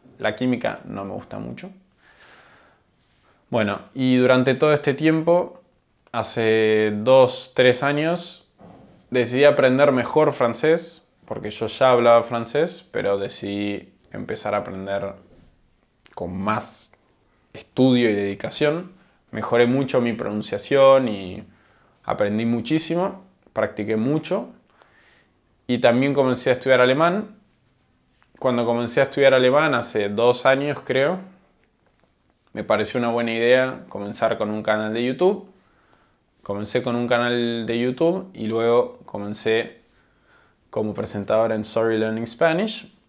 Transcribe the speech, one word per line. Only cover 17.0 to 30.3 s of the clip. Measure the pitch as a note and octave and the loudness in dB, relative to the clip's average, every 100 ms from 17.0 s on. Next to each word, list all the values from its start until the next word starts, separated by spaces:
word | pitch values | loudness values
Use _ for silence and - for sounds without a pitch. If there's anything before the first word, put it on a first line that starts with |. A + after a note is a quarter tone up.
| _ _ _ _ _ | _ _ _ _ _
estudio | - - - C3 B2 A#2 | -20 -8 2 4 4 2
y | |
dedicación. | G2+ G2+ G2 - - D3 D#3+ F#3 - _ _ _ | 0 -4 -6 -10 -2 -2 -2 -8 -20 _ _ _
Mejoré | G#2+ - A#2+ A#2+ | -10 0 2 4
mucho | C3+ C3 B2+ | 2 0 0
mi | A#2+ | -2
pronunciación | A2 G#2 G#2+ G#2+ G#2 - C#3 C3+ C3+ B2 | -4 -6 -6 -8 -10 -2 4 6 6 2
y | G2+ F#2 F#2 - _ _ _ _ _ | -4 -10 -12 -16 _ _ _ _ _
aprendí | - - G#2 G#2+ A#2 | -6 -2 -2 -2 -2
muchísimo, | A#2 A#2+ D#3+ - E3+ G3 - - _ _ | -4 -2 -4 -2 -4 -4 -8 -20 _ _
practiqué | - G#2+ - G#2 A2 | -4 -4 -4 -4 -2
mucho. | B2 D#3 - G3 - - _ _ _ _ _ _ _ _ _ _ - | -2 -2 -4 -6 -6 -16 _ _ _ _ _ _ _ _ _ _ -4
Y | A#2+ | 2
también | B2 A#2+ C#3 | 4 4 2
comencé | C#3+ C3 B2 C3+ | 2 0 0 0
a | |
estudiar | A#2+ C3+ B2+ | 0 2 4
alemán. | B2 C3+ E3+ G3 G#3+ - _ _ _ _ _ _ _ _ _ _ | 6 4 2 0 -6 -14 _ _ _ _ _ _ _ _ _ _
Cuando | B2+ A#2+ A#2 | -2 0 0
comencé | A#2 A#2 C3 | -2 0 0
a | |
estudiar | C3+ - C3+ | 0 4 4
alemán, | C3 B2+ C#3+ D#3 | 6 4 4 2
hace | B2 A#2 A2 G2+ | 0 -2 -2 -2
dos | G#2 A#2+ | 2 2